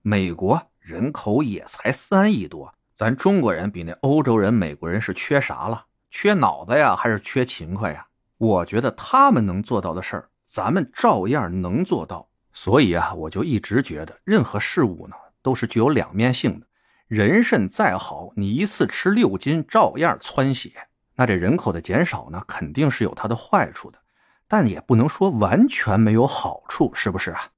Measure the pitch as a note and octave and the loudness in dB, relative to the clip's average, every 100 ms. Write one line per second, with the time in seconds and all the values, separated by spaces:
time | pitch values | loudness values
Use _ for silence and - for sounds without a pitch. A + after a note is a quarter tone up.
0 | G#2 G#2 F#2 D#2+ F#2 D3+ - _ - E2 | 0 0 0 -2 0 0 -2 _ -14 -6
1 | B2 C#3+ - A2+ C#3 F#2+ - - A2 C3 | -6 -4 -2 0 0 -6 -10 -6 -6 -4
2 | - G3 G#3 E3 D#2+ D#2 C#2 _ _ - | 0 2 2 0 -4 -12 -18 _ _ -4
3 | A2 C3+ G3 G3+ A#2+ E2 G2+ F2+ E2 F2 | -2 2 2 2 2 0 -4 -8 -12 -4
4 | C3+ D3+ C3+ A2+ G2+ A#2 E2 D2 E2 E2+ | 0 2 2 2 4 2 0 -4 -4 -4
5 | - F#2 - C#3+ C3+ C2 F2 A2+ _ _ | -4 -8 0 0 0 -8 -8 -8 _ _
6 | _ - G3+ G3+ G#2+ C#2+ E2 C3 C3+ F2+ | _ -2 0 2 2 -2 -2 2 2 2
7 | A#2+ G#2 - C3+ B2+ - D#2+ G2 G#2 D2 | 0 -2 -2 -2 -2 -6 -8 -6 -6 -8
8 | - _ _ _ A2 F#2+ E2+ G#2+ B2+ - | -16 _ _ _ 4 4 2 0 0 -4
9 | - C4 C#4 E3 G2+ F2+ G2+ A2+ F#2 E2+ | 2 6 8 6 2 -2 -2 -2 -2 -8
10 | - F#2 - _ _ - G2 F3+ D3+ - | -8 -10 -12 _ _ -4 0 0 -2 0
11 | A#3+ B2+ F#2+ D3 F#2 F#2 F2+ A2 F3+ C#3+ | 2 2 0 -2 -2 -4 -2 -2 -2 -4
12 | D#2 E2+ - _ _ - - B2+ A2+ E2+ | -4 -14 -16 _ _ -10 2 4 4 2
13 | - F2+ D#2 F#2+ D#3+ G#2+ - A#2 C3+ D2+ | -2 -6 -8 -6 -2 -2 -2 -4 -2 -10
14 | D#2+ - - G#3 A#2+ G#2 - - A#2+ E2+ | -12 -12 0 0 2 -4 -2 0 0 -2
15 | F2+ - - _ C3+ B2+ A#2+ A2+ B2 C3+ | -16 -20 -20 _ -4 -2 -2 2 2 2
16 | - G2 A#2+ B2 C3 E2+ _ _ _ _ | -2 0 0 2 -2 -2 _ _ _ _
17 | _ G#2+ G2+ G3+ A#3 E3 F#2 - G3 F#2 | _ 2 4 4 4 2 0 0 0 0
18 | - D2 F2+ - G2+ B2 G3+ - B2+ - | -8 -14 -10 -4 -2 0 -2 0 -2 0
19 | F#3 G#3 G#3+ F#2+ C3+ D#3+ D3 A3 F#3 - | 0 2 2 0 -2 -2 0 2 2 2
20 | E3 - - - C3+ C3 - - - _ | -2 -2 -4 0 0 -2 -8 -16 -20 _
21 | _ - B2 F#2 F2+ E3+ - E2 - G#2+ | _ -2 2 2 2 0 -2 -6 -2 0
22 | F3 - - F2 - - D3+ B2 D3 - | 0 -4 -10 -14 -12 -10 -8 0 0 0
23 | G#2 - G#2 - - G3 F2 - - _ | -4 -4 -6 -6 -2 0 0 -8 -20 _
24 | _ _ _ _ _ G#3+ B2+ E2 - A2+ | _ _ _ _ _ 0 2 -2 2 4
25 | C#3+ - F#3+ B2 G2 C#3 B3+ - - G2+ | 4 2 0 2 2 4 4 2 0 4
26 | G#2+ A2 C3+ - F2+ - - - C#3 - | 4 4 2 0 -6 -8 -12 -2 -2 0
27 | G#2 F2+ - D#2+ - | -4 -4 -6 -8 -14